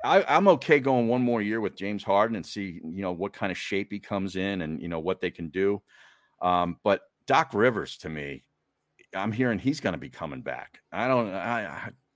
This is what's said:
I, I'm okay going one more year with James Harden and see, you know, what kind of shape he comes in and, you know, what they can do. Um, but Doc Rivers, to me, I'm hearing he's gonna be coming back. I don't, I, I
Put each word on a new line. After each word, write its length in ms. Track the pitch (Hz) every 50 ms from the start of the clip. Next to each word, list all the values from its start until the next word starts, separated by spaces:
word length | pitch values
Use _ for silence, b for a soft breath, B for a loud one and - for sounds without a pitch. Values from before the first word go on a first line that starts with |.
| 117
I, 200 | 127 170 196 - -
I'm 220 | 143 160 196 196
okay 300 | 170 127 - - 156 147
going 280 | 127 135 131 123 117 113
one 140 | 123 127
more 200 | 123 123 120 113
year 200 | 104 104 110 113
with 160 | 107 92 - -
James 260 | 98 101 104 98 -
Harden 320 | 104 98 101 107 117 113
and 100 | 98 -
see, 360 | - - 104 98 92 85 87 -
you 180 | 80 82 95
know, 120 | 98 90 90
what 180 | 82 95 101
kind 180 | - - 107 95 90
of 40 | -
shape 360 | - - 101 98 104 - 107
he 60 | 101
comes 360 | - - 104 98 95 98 90
in 260 | 95 92 98 101 92
and, 200 | 80 78 80 73
you 80 | - 85
know, 100 | 85 82
what 220 | 80 92 92 -
they 100 | - 87
can 160 | - - 85 78
do. 340 | 71 92 95 98 101 101 - b b b b b b b b b b b
Um, 360 | - 90 90 87 87 87 82 - -
but 200 | 104 98 - - _ _ _ _
Doc 280 | - 131 131 127 - -
Rivers, 420 | 101 113 127 117 98 69 - - -
to 100 | - 85
me, 340 | 80 76 71 71 69 - _ _ _ _ _ _ _ _ _ _ _ _ _ _ -
I'm 160 | 95 98 110
hearing 260 | 104 117 131 123 110 92
he's 220 | 90 131 156 -
gonna 180 | - 101 87 78
be 120 | 73 69
coming 320 | - - 85 76 67 64
back. 400 | 62 67 64 62 - - _ - _ -
I 160 | - 95 113 127
don't, 220 | 131 123 117 101
I, 360 | 92 98 87 113 120 113 104
I 240 | 82 69 - - - - _ _ _ _